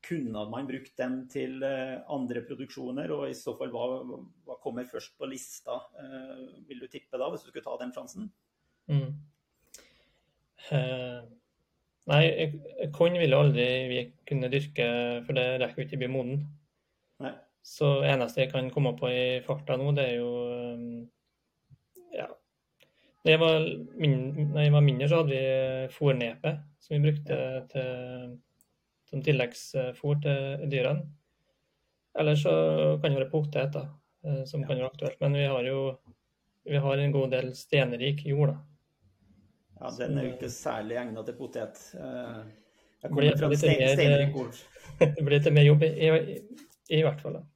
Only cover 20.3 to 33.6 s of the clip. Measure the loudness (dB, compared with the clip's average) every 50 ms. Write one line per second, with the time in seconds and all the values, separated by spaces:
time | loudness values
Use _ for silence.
20.3 | -4 -4 -4 -6 -6 -8 -8 -8 -8 -8 -10 -10 -10 -12 -14 -16 _ _ _ _
21.3 | _ _ _ _ _ _ _ _ -20 _ _ _ _ -20 -20 _ -10 -10 -10 -10
22.3 | -12 _ _ _ _ _ _ _ _ _ _ _ _ _ _ _ _ _ _ 6
23.3 | 6 6 6 6 4 4 2 0 -4 -6 -10 -14 -8 0 2 2 2 2 0 -4
24.3 | -2 -2 -2 0 2 2 4 6 8 8 8 6 6 4 2 2 4 4 4 2
25.3 | 2 0 0 0 2 0 0 0 -2 -4 -6 -8 -6 0 2 2 2 2 0 -4
26.3 | -6 -4 -4 -4 -4 -4 -10 -16 _ _ _ _ 0 2 4 4 2 0 -2 -4
27.3 | -4 -2 -2 -4 -6 -8 -10 -8 -6 -6 -6 -4 -6 -8 -10 -10 -12 -12 -12 -14
28.3 | -16 -18 _ _ _ _ _ _ _ _ _ _ _ _ _ _ -8 -4 2 2
29.3 | 4 4 2 0 -2 -12 -16 -6 -4 -4 -4 -4 -6 -6 -2 0 0 2 2 0
30.3 | 0 0 -2 -6 -6 -6 -6 -2 0 0 2 2 0 -2 -4 -8 -16 _ _ _
31.3 | _ _ _ _ _ _ _ _ _ _ _ _ _ _ _ _ _ 0 2 2
32.3 | 2 4 4 2 4 4 4 2 2 4 4 2 2 2 2 0 0 0 0 0
33.3 | 0 -2 -2 0 -2 -2